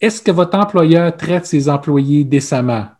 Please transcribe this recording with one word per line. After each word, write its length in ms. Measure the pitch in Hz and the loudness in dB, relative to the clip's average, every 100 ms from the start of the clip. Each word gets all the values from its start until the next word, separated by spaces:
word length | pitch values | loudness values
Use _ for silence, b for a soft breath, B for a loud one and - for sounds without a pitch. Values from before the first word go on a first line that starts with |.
Est-ce 220 | 220 220 | -4 -2
que 80 | - | -2
votre 260 | 175 175 196 | 0 2 0
employeur 600 | 202 190 160 165 170 165 | 0 2 4 4 2 -4
traite 300 | 160 175 175 | -4 -4 -2
ses 220 | 151 139 | -2 0
employés 540 | 143 143 143 139 147 | -2 0 0 2 0
décemment ? 640 | 139 139 135 131 123 113 104 | 2 -2 -2 -2 -2 -4 -6